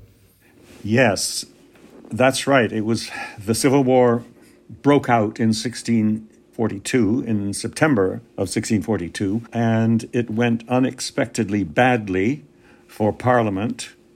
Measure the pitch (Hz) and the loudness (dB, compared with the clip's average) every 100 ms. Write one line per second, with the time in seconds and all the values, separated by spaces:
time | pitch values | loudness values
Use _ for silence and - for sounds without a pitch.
0 | - _ _ _ _ _ - - 101 113 | -20 _ _ _ _ _ -20 -14 0 4
1 | 120 95 - - - _ _ _ - - | 4 2 -4 -8 -12 _ _ _ -20 -20
2 | - 110 131 131 - 139 107 110 107 113 | -12 2 2 2 2 2 2 -2 -2 -2
3 | - - - - 98 113 143 139 127 127 | -4 -12 -12 -10 -4 0 2 4 4 4
4 | 123 117 - - - _ _ - 135 143 | 4 2 -4 -20 -20 _ _ -2 2 2
5 | - 120 107 - 113 107 127 - - 117 | 4 2 2 0 0 0 -4 -8 0 2
6 | 107 110 - _ _ - 110 98 - 131 | 2 -2 -8 _ _ -4 -4 -4 -2 0
7 | 101 123 113 107 101 98 - - 156 120 | 2 0 -2 -4 -4 -6 -8 -2 0 2
8 | 95 117 - - 98 113 - 110 104 101 | 0 -2 -12 -6 -4 -4 -2 -2 0 -4
9 | 85 - 101 107 117 117 117 113 113 113 | -4 -4 -2 -4 -4 -2 0 2 2 0
10 | - 123 113 110 120 117 - 123 127 - | 0 -4 -2 -2 0 0 -2 0 0 -4
11 | - - 131 120 104 101 90 76 123 123 | -8 -4 -4 -2 -2 -2 -2 2 2 2
12 | 104 92 104 151 - _ _ - _ - | -2 -2 0 -2 -10 _ _ -20 _ -4
13 | 107 95 123 123 107 95 113 - - - | -2 0 0 2 2 -2 -6 -6 -12 -18
14 | _ | _